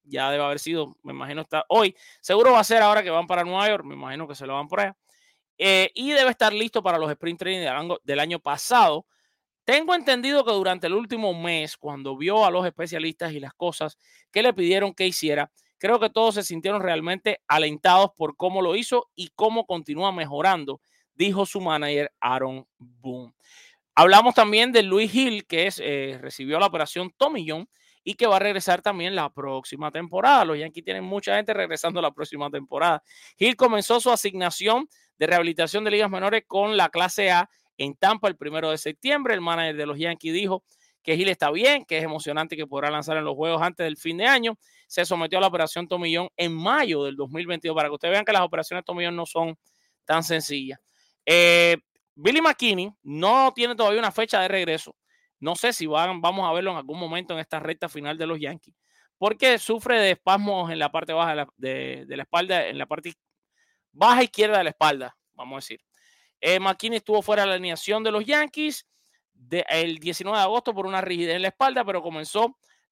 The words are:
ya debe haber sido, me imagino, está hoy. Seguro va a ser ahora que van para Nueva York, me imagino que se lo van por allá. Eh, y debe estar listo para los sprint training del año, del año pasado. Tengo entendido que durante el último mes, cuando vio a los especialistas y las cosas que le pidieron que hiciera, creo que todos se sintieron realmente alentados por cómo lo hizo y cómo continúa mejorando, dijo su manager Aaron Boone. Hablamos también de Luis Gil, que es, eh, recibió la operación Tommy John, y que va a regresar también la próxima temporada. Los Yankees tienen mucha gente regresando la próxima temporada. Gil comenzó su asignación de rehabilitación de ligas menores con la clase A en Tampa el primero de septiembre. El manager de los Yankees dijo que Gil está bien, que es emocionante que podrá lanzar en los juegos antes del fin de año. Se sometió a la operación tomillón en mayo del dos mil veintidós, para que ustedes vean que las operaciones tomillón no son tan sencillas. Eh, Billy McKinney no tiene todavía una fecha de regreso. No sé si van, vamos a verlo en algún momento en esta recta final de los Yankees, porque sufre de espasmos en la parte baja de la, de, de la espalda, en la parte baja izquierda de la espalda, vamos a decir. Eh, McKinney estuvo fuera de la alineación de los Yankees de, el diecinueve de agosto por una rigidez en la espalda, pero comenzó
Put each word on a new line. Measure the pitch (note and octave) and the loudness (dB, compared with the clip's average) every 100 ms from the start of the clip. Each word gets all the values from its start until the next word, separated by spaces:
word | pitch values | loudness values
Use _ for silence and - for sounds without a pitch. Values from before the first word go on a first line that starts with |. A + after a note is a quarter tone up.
ya | C#3+ C3+ C3+ | _ -4 -2
debe | C#3+ | 0
haber | C#3+ C#3+ | -2 -4
sido, | D#3+ E3 C#3+ - | -4 -4 -6 -10
me | - | -16
imagino, | C3+ C3+ D3 | -12 -10 -10
está | D#3 D#3 - | -6 -4 2
hoy. | A3 G3+ - - - | 4 4 0 -16 -20
Seguro | - G3 B3 | 0 4 8
va | B3 | 6
a | |
ser | G#3 A3+ | 6 6
ahora | G#3 G#3+ | 6 4
que | F3+ | 2
van | E3 E3+ | -2 0
para | F3+ | -2
Nueva | F3 F#3 G#3 | 0 0 0
York, | G3+ C#3+ | 0 -4
me | C#3+ | -12
imagino | C3 C#3 D#3+ | -12 -10 -12
que | C#3 | -12
se | C3+ | -8
lo | |
van | C#3 D3 | -8 -4
por | F#3+ | -2
allá. | G3+ G3 _ _ _ _ _ _ | -2 -4 _ _ _ _ _ _
Eh, | F#3+ F#3+ F#3+ - | 4 4 4 0
y | C4 | 0
debe | D4 B3+ | 2 2
estar | A#3 A3 | 4 2
listo | G#3 A3 A3+ | 2 -2 -2
para | F#3+ E3+ | 0 0
los | D#3 | -2
sprint | D3 E3+ E3+ | -4 -8 -6
training | F#3 F#3+ | -6 -4
del | D#3+ C3 | -4 -4
año, | E3+ F3 | -4 -6
del | - C#3 | -4 -2
año | D#3 E3+ | -2 -2
pasado. | - C#3+ - B3 F#3+ D3+ - _ _ _ _ _ - | -4 -6 0 4 4 4 -6 _ _ _ _ _ 0
Tengo | C#4 D#4+ F4 | 0 2 0
entendido | C#4 B3 C4 C#4+ A#3 | 2 0 2 2 2
que | |
durante | G#3 F#3 F3+ F#3 | 2 0 -2 -2
el | |
último | F#3+ A3+ A#3 G#3+ | -2 -2 -4 -2
mes, | E3+ E3+ E3 D3+ - | -2 -4 -4 -4 -10
cuando | D3 C#3+ C3+ C3+ | -12 -10 -10 -6
vio | E3 G#3+ G3+ | 0 4 4
a | |
los | F3 F3+ | 2 -2
especialistas | D#3+ E3 D#3+ D#3+ D#3+ E3 | -4 -8 -6 -6 -6 -8
y | D3 | -8
las | C3+ | -12
cosas | - F3 - D#3 - _ _ _ | -6 -6 -4 -8 -8 _ _ _
que | G3+ | 0
le | A#3+ | 2
pidieron | G3 F3 F#3+ G3+ | 2 2 2 0
que | - F#3 | -2 -2
hiciera, | F3 D#3 D3 C#3+ _ _ _ | -2 -2 -2 -4 _ _ _
creo | G3 A#3 | 0 2
que | G#3+ | 2
todos | A3 A3+ G#3 | 2 2 0
se | |
sintieron | F#3+ E3 E3+ G#3 | -6 -6 -4 -2
realmente | F#3 D#3+ E3 F#3 A3 G3 _ | -2 -2 -4 -4 -4 -4 _
alentados | D3+ D#3 D3+ F#3+ F3+ G3 - | 2 2 2 6 6 6 2
por | D#3 - | -6 -2
cómo | F3+ F#3+ | -2 0
lo | F3+ G3 | 0 0
hizo | A#3+ B3 - - | 0 -2 -2 -10
y | F3 | -14
cómo | - G#3+ A3+ A3 | 0 0 0 -2
continúa | F3 D3+ D3+ G3 | -6 -6 -2 -2
mejorando, | F3+ D3+ C#3+ F3+ F3+ C#3 C3+ _ _ _ | -2 -6 0 2 2 -2 -10 _ _ _
dijo | _ G3+ F#3+ G3 | _ -2 0 -2
su | G3+ | -2
manager | F3+ D#3 D3 D3 D3 - | -2 -2 0 -2 -4 -4
Aaron | A#2+ C3 C3 C3 C3 _ | -2 -2 -2 -8 -16 _
Boone. | B2 B2 B2+ B2 A#2+ _ _ - - _ _ - | -20 _ -12 -12 -14 _ _ -20 -20 _ _ 6
Hablamos | F3 G3 A#3+ - | 10 10 8 6
también | G#3+ G#3+ A#3+ | 4 4 4
de | A#3 | 4
Luis | G3 F#3+ A3 | 4 2 2
Gil, | G#3+ C4 G#3 - | 0 0 -2 -4
que | E3 F#3 | -2 -2
es, | - | -4
eh, | C#3 C#3+ C3+ C3 | -6 -6 -6 -10
recibió | C3 - C3+ D#3 | -14 -12 -4 0
la | G3 | 0
operación | E3+ D3 F3 F#3 - | 0 -4 -6 -10 -2
Tommy | C#4 C#4+ D#3 | -2 0 -6
John, | D#3 G#3 _ _ _ - | -8 -10 _ _ _ -12
y | |
que | G#3 A#3+ | -2 2
va | F#3+ | 4
a | |
regresar | G3+ G3 F#3 F3+ | 2 -2 0 0
también | G#3 F#3+ E3+ F#3+ | 0 -4 -4 -4
la | D3 | -6
próxima | - C#3 C3+ C3 C#3 D3+ | -6 -8 -8 -10 -10 -8
temporada. | D#3 E3+ F3+ A#3 C#4 F3 | -8 -8 0 4 6 4
Los | D3+ | -2
Yankees | D#3 F3 E3+ | -6 -12 -10
tienen | F#3+ | -8
mucha | F#3 G3+ G3+ G3+ | -6 -8 -2 -2
gente | G#3+ | 0
regresando | G#3 F3 D#3 E3 F3 | -4 -4 -4 -4 -2
la | D#3+ | -4
próxima | C#3+ D3 D3 C#3+ | -4 -10 -8 -8
temporada. | C#3+ C3+ C#3 E3+ D#3 - - - _ | -8 -8 0 0 0 -4 -20 -20 _
Gil | A3 B3 | 0 4
comenzó | B3+ A3 - A#3 | 4 2 2 2
su | B3 | 2
asignación | A3+ G#3 F#3+ F3 - G3+ A#3+ D4+ _ _ _ | 2 0 -2 -4 -2 0 0 0 _ _ _
de | D#3 | 2
rehabilitación | F3 E3+ E3 E3 F#3+ | 2 2 0 -2 0
de | G#3+ | 0
ligas | G#3 G#3 | 2 0
menores | F#3+ G3 A3 - | 0 0 0 -2
con | F#3+ G#3 G#3+ | -2 0 2
la | E3 | 2
clase | E3+ F3+ - G3 | 2 -2 0 2
A | F3 F3+ _ _ _ | 2 2 _ _ _
en | C#3 C#3 | -8 0
Tampa | F#3+ G#3 G3+ | 2 2 0
el | F3 | -4
primero | D3 D#3 D#3+ | -8 -4 -2
de | D#3 | -4
septiembre. | D#3 D#3 B3+ C#4+ C4 | -6 -6 -2 -2 0
El | G#3 | -2
manager | E3+ E3+ E3 D3+ | 0 -2 -2 -4
de | D3 | -6
los | C#3+ | -4
Yankees | E3 E3+ D#3+ | -6 -6 -4
dijo | E3+ G3+ F#3 - _ _ _ | -4 -2 -4 -6 _ _ _
que | - D#3+ | -4 0
Gil | F#3+ | 0
está | F3+ D3 | 0 0
bien, | D#3+ B3 C#4+ | 2 2 2
que | - D#3+ | -2 -4
es | |
emocionante | D#3+ D#3 D3 D3+ D#3+ D#3 | -4 -8 -6 -6 -6 -8
que | D3 | -8
podrá | C#3 C#3+ | -6 -4
lanzar | D3+ C#3+ D#3 | -4 -4 -4
en | D3+ | -4
los | C#3 | -4
juegos | D#3+ E3 | -2 0
antes | E3+ F3 | -2 -2
del | E3 D3+ | -6 -6
fin | E3 E3+ | -8 -2
de | A3+ | 2
año. | C4+ A3+ G#3+ _ _ _ | 2 0 -6 _ _ _
Se | - | -4
sometió | E3+ F3 E3 F#3 | -2 -2 0 2
a | |
la | F#3+ | 2
operación | F3 D#3 - F3 | 2 -2 -4 -6
tomillón | F3+ E3+ E3 F3+ - | -4 -2 -2 -4 -4
en | E3+ | -4
mayo | E3 F3+ C#4+ B3 D3+ | -2 0 0 2 0
del | C#3+ C#3 | -4 -6
dos | C3+ | -8
mil | D#3 F3 | -8 -8
veintidós, | E3+ E3 D#3+ | -6 -4 -2
para | D3 | -2
que | D3 | -2
ustedes | E3+ | 0
vean | G3 G#3 | 0 2
que | |
las | G3+ | 2
operaciones | F3+ E3+ D#3 F3+ - | 2 -2 -6 -8 -8
tomillón | F3 F3 F3 | -6 -6 -6
no | E3 | -6
son | E3+ E3 D#3+ _ _ _ _ - | -4 -4 -6 _ _ _ _ -2
tan | D#3+ | -2
sencillas. | D#3+ D#3+ D#3 C#3+ C3 C3+ _ _ _ _ - | 0 -4 -4 -8 -8 -14 _ _ _ _ 2
Eh, | E3+ F3 E3+ E3+ E3+ - _ _ | 6 8 6 6 2 -2 _ _
Billy | - E3 D4 | -2 2 4
McKinney | D#4+ C#4+ A#3+ F#3+ G3 G#3 | 2 2 0 -2 -4 -12
no | - D3+ F#3 B3+ C4 B3 | -12 -2 2 4 4 2
tiene | A#3+ A#3 | -2 2
todavía | G#3+ G#3 | 2 2
una | A3 | 0
fecha | G3+ A3+ G#3 | -2 0 0
de | F#3 | 0
regreso. | G3 E3+ D#3+ D#3 - _ _ _ _ | 0 -2 -4 -6 -20 _ _ _ _
No | C#3+ E3+ | -6 -2
sé | A#3+ | -2
si | A#3+ D#3 | -2 -2
van, | D3+ F3 F3+ | 0 0 0
vamos | E3+ F#3+ F3+ | -2 0 0
a | |
verlo | E3 - | 0 -2
en | D3 | -6
algún | C3+ D#3+ | -10 -10
momento | E3+ E3+ F3+ | -6 -8 -6
en | E3 | -10
esta | D#3+ D#3+ | -8 -8
recta | D#3 E3 E3+ | -6 -8 -8
final | D#3 C#3+ D#3+ | -10 -10 -6
de | D#3+ | -6
los | D#3+ | -6
Yankees, | D3 E3 _ _ _ _ _ _ | -8 -12 _ _ _ _ _ _
porque | G#3+ G#3+ C4 A#3 | -2 2 2 2
sufre | - A3+ - A#3+ | 0 -4 0 2
de | G3 | 2
espasmos | F3 - G3 G3+ F#3+ E3+ | 2 2 0 0 -4 -4
en | D#3+ | -4
la | D3 | -2
parte | D#3+ D#3+ | -4 -4
baja | D#3+ E3+ | -2 0
de | D3+ | -2
la, | C#3 _ | -6 _
de, | C3 C3 C3 C3 C3 | -8 -6 -8 -12 -14
de | C3+ | -14
la | |
espalda, | C#3+ E3+ F#3 F3+ G2 | -2 -2 0 0 -2
en | C3+ | -6
la | C#3 | -8
parte | D3+ F3 - _ _ _ _ _ _ _ | -8 -10 -18 _ _ _ _ _ _ _
baja | C#3 G#3 B3 | 2 4 6
izquierda | B3 - G#3+ G#3 | 4 2 2 4
de | |
la | E3+ | 2
espalda, | - D#3 C#3 B2 - _ | 2 2 2 -6 -18 _
vamos | _ B2+ | _ -14
a | C3+ | -14
decir. | - A2+ _ _ _ _ _ _ | -16 -18 _ _ _ _ _ _
Eh, | D#3 F#3 | 0 2
McKinney | F#3+ F#3 A3+ A3+ | 2 -2 -4 -4
estuvo | - G#3+ | 0 -2
fuera | G3+ G#3 | 2 2
de | G3 | 2
la | F#3 | 0
alineación | F#3 E3 - G#3+ | -4 -8 -4 -2
de | A3 | 0
los | G#3 G#3+ | -2 0
Yankees | D4 D4+ D4+ D4+ - - _ _ _ _ | 0 0 -4 -6 -6 -14 _ _ _ _
de, | _ B2 E3+ - | _ -8 -6 -2
el | D#3+ E3 D#3+ | -2 -2 -4
diecinueve | D#3 E3 F#3 G#3+ | -8 -8 -4 0
de | |
agosto | F#3+ A#3 - | 2 0 -2
por | G3+ F#3+ | -6 -4
una | F#3+ | -4
rigidez | F#3 F3 E3+ F3 | -4 -4 -2 -2
en | |
la | F#3+ | -2
espalda, | - C4+ B3+ | 0 0 0
pero | G3+ F#3 | -2 -4
comenzó | E3 D#3+ D#3 G#3 A#3 - _ _ _ | -6 -10 -6 0 0 -2 _ _ _